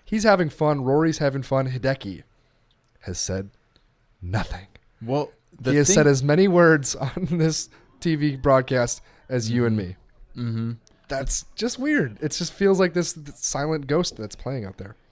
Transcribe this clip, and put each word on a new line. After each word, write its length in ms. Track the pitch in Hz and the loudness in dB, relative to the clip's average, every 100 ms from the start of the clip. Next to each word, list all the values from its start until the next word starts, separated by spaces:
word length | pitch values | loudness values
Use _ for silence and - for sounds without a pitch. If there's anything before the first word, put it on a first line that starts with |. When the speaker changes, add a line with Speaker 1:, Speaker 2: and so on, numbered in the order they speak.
Speaker 1:
He's 200 | - 220 | -6 0
having 260 | 214 196 160 | 4 4 2
fun. 340 | - 151 143 | 0 0 0
Rory's 360 | 127 143 165 156 | 2 2 2 2
having 240 | 143 135 | 0 -2
fun. 260 | 127 135 131 | -2 -2 0
Hideki 500 | 127 131 135 98 85 - _ _ _ _ _ _ _ | -2 -2 -2 -6 -12 -16 _ _ _ _ _ _ _
has 180 | - 90 | -10 -8
said 320 | - 92 101 _ _ _ _ _ _ _ | -4 -6 -8 _ _ _ _ _ _ _
nothing. 440 | 87 107 - - 98 - _ - | -6 -4 -4 -8 -12 -20 _ -14
Speaker 2:
Well, 260 | 113 143 139 - _ - | -4 -4 -4 -10 _ -6
the 120 | 127 | 0
Speaker 1:
He 40 | 143 | 2
has 100 | 139 | 4
Speaker 2:
thing 60 | |
Speaker 1:
said 120 | 160 147 | 6 6
as 160 | 135 | 4
many 240 | 143 156 196 | 4 4 4
words 460 | 175 170 156 131 - | 6 6 6 2 -6
<laughs> 200 | 120 - | -6 -6
on 100 | 180 | -4
this 360 | 170 160 151 - - _ _ | 0 0 -2 -8 -16 _ _
T 140 | 170 | -2
V 220 | 156 147 135 | 0 0 0
broadcast 680 | 139 131 127 127 120 - - _ - | 4 4 4 0 0 -4 -12 _ -6
as 220 | 127 113 | -4 0
you 160 | 120 117 | 0 2
and 100 | 110 | 0
Speaker 2:
Mm-hmm. 100 | 90 | -4
Speaker 1:
me. 80 | 95 _ - - 120 | -10 _ -20 -18 -10
Speaker 2:
Mm-hmm. 360 | 120 113 113 117 _ _ - | -6 -4 -6 -8 _ _ -10
Speaker 1:
That's 360 | 135 139 - - | -6 -4 -4 -6
just 240 | - 233 247 | -6 -6 -4
weird. 400 | 277 294 139 104 | -2 0 -2 -4
It 120 | 151 | -6
just 200 | - 175 | -6 -8
feels 280 | - 196 190 | 0 2 4
like 120 | 185 | 2
this, 200 | 170 170 | 0 -4
this 260 | 160 143 - | -8 -14 -10
silent 480 | - 135 151 160 139 | -6 -4 -2 -4 0
ghost 300 | 151 175 - | 0 -2 -6
that's 180 | 107 | -12
playing 300 | - 127 135 | -10 -8 -8
out 140 | 98 - | -8 -12
there. 180 | 98 - _ | -16 -18 _